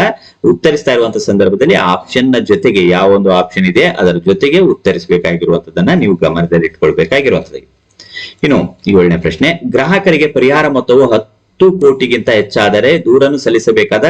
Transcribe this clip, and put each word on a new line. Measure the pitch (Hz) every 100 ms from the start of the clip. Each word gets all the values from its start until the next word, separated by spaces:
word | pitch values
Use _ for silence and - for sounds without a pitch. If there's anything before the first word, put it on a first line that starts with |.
| 202 220 - _ -
ಉತ್ತರಿಸ್ತಾ | 175 165 147 143
ಇರುವಂತ | 120 117 107
ಸಂದರ್ಭದಲ್ಲಿ | 104 101 95 98 143 190
ಆಪ್ಷನ್ | 90 90 - 131 131
ನ | 123
ಜೊತೆಗೆ | 104 98 131 101 87
ಯಾವ | 90 95
ಒಂದು | 98 98
ಆಪ್ಷನ್ | 92 92 - 92
ಇದೆ | 87 175
ಅದರ | - 92 87
ಜೊತೆಗೆ | 85 98 143 165
ಉತ್ತರಿಸಬೇಕಾಗಿರುವಂತದ್ದನ್ನ | 175 107 - 87 - 90 82 85 85 85 - 82 95 175
ನೀವು | 113 87
ಗಮನದಲ್ಲಿ | 82 82 85 85 82
ಇಟ್ಕೊಳ್ಬೇಕಾಗಿರುವಂತದ್ದಾಗಿದೆ. | - 78 76 82 139 139 - - 67 - _ _ _ - - - -
ಇನ್ನು | 151 127 92 - -
ಏಳನೇ | 98 87 85
ಪ್ರಶ್ನೆ, | 82 - 139 170 127
ಗ್ರಾಹಕರಿಗೆ | 123 139 190 190 160 151
ಪರಿಹಾರ | 135 127 147 156
ಮೊತ್ತವು | 135 123 127 131
ಹತ್ತು | 110 110 _ _ - 185
ಕೋಟಿಗಿಂತ | 180 143 - - 120 110
ಹೆಚ್ಚಾದರೆ | 110 104 - 104 104 120 165 -
ದೂರನ್ನು | 127 139 143
ಸಲ್ಲಿಸಬೇಕಾದ | 120 113 117 107 104 107 147